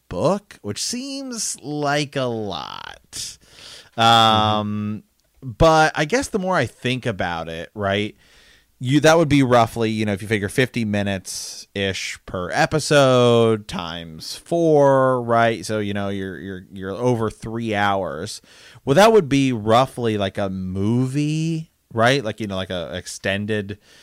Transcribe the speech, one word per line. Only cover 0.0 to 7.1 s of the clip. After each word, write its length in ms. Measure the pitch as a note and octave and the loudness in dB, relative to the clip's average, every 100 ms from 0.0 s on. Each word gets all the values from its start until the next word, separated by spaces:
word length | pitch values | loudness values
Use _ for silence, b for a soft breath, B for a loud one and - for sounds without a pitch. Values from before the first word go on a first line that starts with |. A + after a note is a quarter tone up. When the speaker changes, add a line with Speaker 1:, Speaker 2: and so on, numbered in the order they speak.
| - | -12
Speaker 1:
book, 500 | F2 C3 G3+ - - | -2 0 -2 -6 -16
which 200 | G#2 G2+ | -10 -8
seems 800 | - B3 C#4 C#4 C4 A#3 - - | -6 -8 -10 -10 -10 -8 -8 -8
like 560 | C3+ D3 D3 D3 C#3+ C#3+ | -8 -6 -2 -2 -2 -4
a 60 | |
lot. 1120 | B2+ A2+ G#2 E2 G#1 G1+ G1+ G1+ _ - - - B B B B B - | -4 -4 -6 -8 -10 -14 -16 -18 _ -14 -12 -14 B B B B B 2
Um, 1080 | A2+ A2+ A2 A2 G#2+ G#2+ G#2 G#2 G#2 G#2+ - _ _ _ | 6 6 6 4 2 0 -2 -4 -6 -8 -12 _ _ _
Speaker 2:
Mm-hmm. 80 | C3+ G#2 | -10 2
Speaker 1:
but 340 | E3 D#3+ D#3 | 4 6 4
I 120 | - D3+ | 0 -2
guess 220 | B3 C#4 | -2 -2
the 100 | G#3 | -4
more 180 | F#3 F3+ | -2 -2
I 80 | A#2 | -2
think 380 | - B2 B2 | -4 -6 -4
about 440 | A#2+ | -4